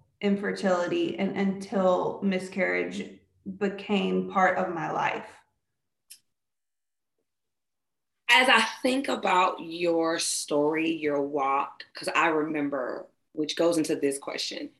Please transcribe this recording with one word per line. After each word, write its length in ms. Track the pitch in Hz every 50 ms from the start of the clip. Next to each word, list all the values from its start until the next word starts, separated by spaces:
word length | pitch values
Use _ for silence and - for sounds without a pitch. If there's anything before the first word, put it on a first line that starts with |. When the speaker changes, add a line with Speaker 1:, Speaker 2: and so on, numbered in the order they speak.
| _ _ _ _
Speaker 1:
infertility 1000 | - 202 196 196 202 190 185 - 208 190 180 175 175 175 175 170 170 - - -
and 180 | 196 190 -
until 840 | 196 196 196 190 196 - - 240 196 185 185 180 180 - 156 - -
miscarriage 880 | 202 196 185 185 185 - - 202 180 180 180 175 175 180 185 202 - - - - _ _ _ _ _ 196 185 -
became 720 | 208 196 190 - - - 208 196 190 185 185 185 180 -
part 280 | - 196 185 180 - 185
of 160 | 185 180 170
my 160 | 160 156 156
life. 360 | - - 151 - - - - - - - _ _ _ _ _ _ _ _ _ _ _ _ _ _ - _ _ _ _ _ _ _ _ _ _ _ _ _ _ _ _ _ _ _ _ _ _ _ _ _ _ _ _ _ _ _ _ _ _ _ _ _ _ _ _ _ _ -
Speaker 2:
As 200 | 240 262 262 262
I 140 | 240 220 220 - - -
think 260 | - 254 254 277 285 -
about 520 | - 214 - 196 - 180 190 180 - -
your 580 | 170 165 165 170 175 170 165 165 165 165 165 160
story, 720 | - - - - - - 151 147 147 151 160 156 160 165
your 320 | 165 156 151 147 143 143
walk, 640 | 143 139 147 143 139 135 139 139 - - - _ - - _
'cause 140 | - - - -
I 140 | 147 160 170
remember, 760 | 156 156 151 156 151 151 143 143 143 135 123 113 - - - - _ _ _ _
which 240 | _ 156 151 147 -
goes 220 | - 170 170 170 156
into 180 | 151 160 156
this 220 | 139 143 139 139 -
question, 520 | - - - - - - - - 147 - - _